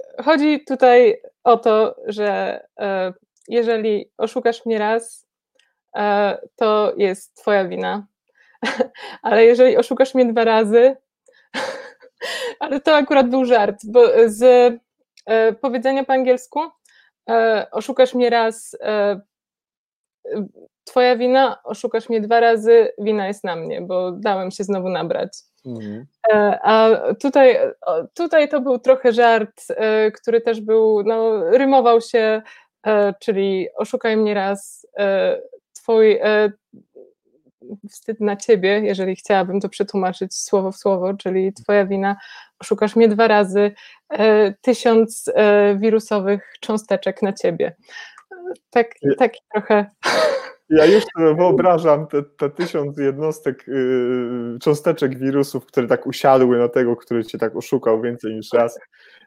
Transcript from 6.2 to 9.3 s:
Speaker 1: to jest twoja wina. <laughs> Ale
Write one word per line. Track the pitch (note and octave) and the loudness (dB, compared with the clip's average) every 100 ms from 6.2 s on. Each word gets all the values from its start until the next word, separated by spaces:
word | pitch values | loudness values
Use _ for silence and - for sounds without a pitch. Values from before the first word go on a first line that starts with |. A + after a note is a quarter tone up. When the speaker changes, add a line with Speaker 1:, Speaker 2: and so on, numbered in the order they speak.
| G3+ - - - | 0 -4 -12 -4
Speaker 1:
to | A3 G#3+ G#3 - | 0 0 0 0
jest | G3 G3 - | -2 -4 -12
twoja | _ - G#3 | _ -2 0
wina. | F3+ F3+ F#3 G3+ G3+ _ _ _ _ - | -2 -6 -8 -8 -12 _ _ _ _ -10
<laughs> | C4 A3+ C4 - - - | -8 -6 -6 -8 -20 -10
Ale | - | 0